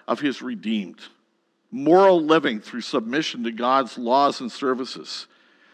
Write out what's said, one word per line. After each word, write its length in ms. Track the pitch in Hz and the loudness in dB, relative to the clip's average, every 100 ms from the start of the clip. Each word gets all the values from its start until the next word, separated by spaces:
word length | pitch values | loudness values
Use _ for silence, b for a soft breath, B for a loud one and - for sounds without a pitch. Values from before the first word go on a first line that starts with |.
| B | B
of 120 | 117 | -2
his 200 | 143 117 | -2 -4
redeemed. 600 | 127 113 107 110 90 80 - _ _ _ _ _ _ | -8 -8 -4 -4 -4 -14 -20 _ _ _ _ _ _
Moral 500 | 123 143 185 196 180 | -4 4 8 8 6
living 400 | 151 160 143 107 | 4 2 2 -4
through 200 | - 120 | -8 -12
submission 640 | - 139 113 139 156 127 | -4 -4 -2 -4 -4 -6
to 80 | 117 | -6
God's 460 | 113 123 135 117 - | -2 2 2 0 -6
laws 420 | 117 135 139 123 | 0 2 2 0
and 100 | 123 | -10
services. 760 | - 135 127 131 82 - - - b b b b | -4 -4 -4 -6 -12 -12 -14 -14 b b b b